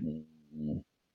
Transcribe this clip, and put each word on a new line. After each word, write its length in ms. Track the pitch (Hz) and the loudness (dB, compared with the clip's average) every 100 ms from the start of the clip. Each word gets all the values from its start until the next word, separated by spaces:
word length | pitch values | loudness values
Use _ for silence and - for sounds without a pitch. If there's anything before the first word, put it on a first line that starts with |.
On, 220 | 78 78 78 78 73 76 | 0 0 -6 -16 -12 -2
on, 240 | 76 85 - _ _ | 0 0 -2 _ _